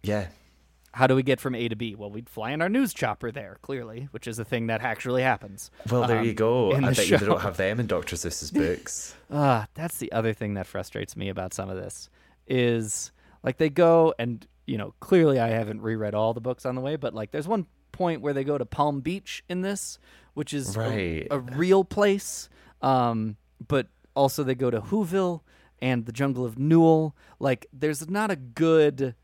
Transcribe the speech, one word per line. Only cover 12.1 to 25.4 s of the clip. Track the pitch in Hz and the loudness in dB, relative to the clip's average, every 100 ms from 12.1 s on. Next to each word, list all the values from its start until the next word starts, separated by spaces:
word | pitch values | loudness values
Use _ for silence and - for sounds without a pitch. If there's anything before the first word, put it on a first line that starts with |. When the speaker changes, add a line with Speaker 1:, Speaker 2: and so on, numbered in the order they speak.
| _ _ _ _ | _ _ _ _
Speaker 2:
is, | 127 120 117 110 - - _ _ _ | 2 2 2 -2 -6 -8 _ _ _
like, | 131 - | -6 0
they | 156 | 0
go | 143 170 165 160 - | 6 6 8 6 2
and, | 117 113 - _ - | -4 -4 -12 _ -6
you | 117 | -6
know, | 101 - | -6 -12
clearly | - 185 156 135 | 2 6 6 4
I | 117 | 2
haven't | 113 107 107 | 0 -2 -4
reread | 110 110 104 | -4 -2 -2
all | 107 110 | 0 0
the | 117 | 0
books | 117 123 131 | -6 -6 -6
on | 127 | -4
the | |
way, | 135 156 | -4 -4
but, | 131 | -6
like, | 113 110 | -6 -6
there's | 151 151 | -6 -2
one | 220 170 _ _ | -2 -4 _ _
point | - 180 156 | -4 -2 0
where | 139 | -2
they | 139 | -2
go | 135 143 | -2 -2
to | 120 | -4
Palm | - 147 139 | 0 0 0
Beach | 135 190 - - _ | -4 -6 -8 -16 _
in | 180 | -6
this, | 185 202 - - _ - _ | -4 -6 -10 -14 _ -20 _
which | - 147 | -10 -6
is | 143 120 101 | -4 -4 -4
a, | |
Speaker 1:
Right. | 113 110 87 80 - | -2 -2 -2 -4 -4
Speaker 2:
a | 143 | -6
real | 123 131 180 190 185 | -4 -2 4 4 4
place, | - 208 196 - - - - - _ | 2 2 2 -4 -12 -14 -20 -20 _
um, | 135 131 117 113 110 107 _ _ - | 2 2 2 0 -4 -8 _ _ -2
but | 139 117 _ _ | -2 -2 _ _
also | - 135 - | 2 2 2
they | 131 127 | -2 0
go | 127 | 0
to | 113 | 0
Whoville | 107 208 180 190 180 170 | -2 -2 0 0 0 -2